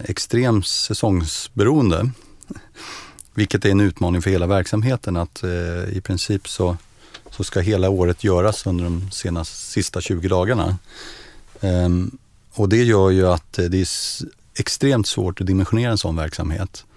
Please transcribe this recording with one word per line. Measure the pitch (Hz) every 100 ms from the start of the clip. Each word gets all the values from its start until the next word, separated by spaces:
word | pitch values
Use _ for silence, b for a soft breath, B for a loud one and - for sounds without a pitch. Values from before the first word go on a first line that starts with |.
| -
extrem | - - 120 127 110
säsongsberoende, | 92 - - 107 117 92 80 - - - 117 151 113 82 120 123 B B - B B B B B B B -
vilket | - 104 101 95
är |
en | 98
utmaning | 101 - 87 90
för | 90
hela | 95 87
verksamheten, | 98 87 104 117 123 - 90
att, | 85 -
eh, | 92 87 85 87 95 98
i |
princip | - 92 - 101 -
så, | - 90 87 - B B B -
så | -
ska | - 98
hela | 92 101 92
året | 98 87 85
göras | 104 90 98 104 98
under | 87
de | 87 87 95
senaste, | - 104 85 82 -
sista | - - 92 92
tjugo | - 90 90
dagarna. | 92 95 120 85 95 B B B B B B B -
Ehm, | 98 90 90 87 98 - _ _ _
och | - 101
det | 113
gör | 120 104 95
ju | 95 92
att, | 85 - -
eh, | 87
det | 92
är |
s-, | 92 - - - 131 - _ -
extremt | - - 139 127 101
svårt | - 95 -
att | 95
dimensionera | 95 92 113 120
en | 107
sån | 87 82
verksamhet, | 78 - 78 78 95 - -